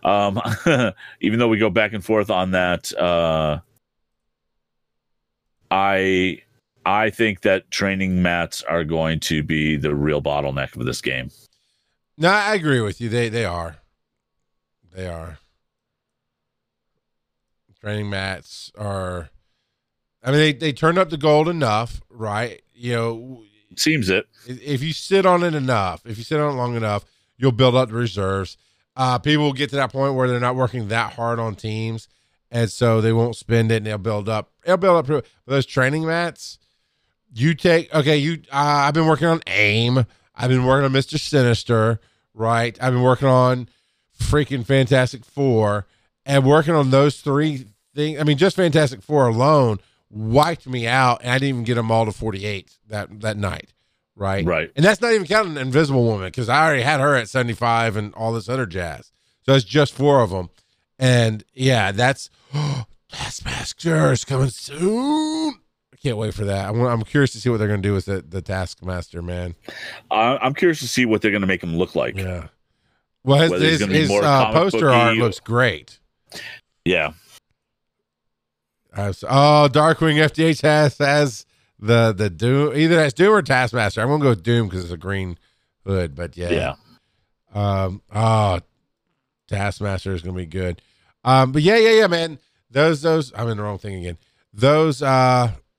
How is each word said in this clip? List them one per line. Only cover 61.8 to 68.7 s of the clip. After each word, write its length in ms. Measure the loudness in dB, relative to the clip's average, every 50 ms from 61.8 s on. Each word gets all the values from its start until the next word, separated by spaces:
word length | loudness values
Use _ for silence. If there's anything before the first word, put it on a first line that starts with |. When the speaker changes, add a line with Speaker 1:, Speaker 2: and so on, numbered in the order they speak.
| 0 0
Speaker 2:
that's, 380 | 0 0 0 0 0 -2 -8 -20 _ _ _ _
<gasps> 580 | -6 -4 -4 -4 -6 -6 -10 -12 -16 _ _ _
Taskmaster 1000 | -14 -12 -12 -12 -12 -10 -10 -8 -8 -8 -8 -10 -12 -6 -4 -2 0 2 2 2
is 140 | 2 0 -2
coming 240 | -4 -2 0 0 -2
soon. 1040 | -2 -8 -16 -14 -6 -2 -2 0 0 0 0 0 0 0 0 -2 -2 -4 -4 -4 -6 -8 _ _ _ _ _ _ _
I 20 | _
can't 160 | -6 -4 -4 -4
wait 160 | -4 -6 -4
for 100 | -4 -4
that. 240 | -4 -4 -4 -4 -4
I'm, 120 | -2 -2
I'm 220 | 0 0 0 -2 -4
curious 280 | -2 2 2 2 2 0
to 80 | -2
see 80 | -2 -2
what 80 | 0 0
they're 100 | 0 -2
gonna 140 | -2 -2
do 120 | 0 0 -2
with 120 | -2 -2
the, 160 | -4 -6 -8
the 200 | -8 -10 -12 -12
Taskmaster, 800 | -8 -6 -6 -6 -6 -8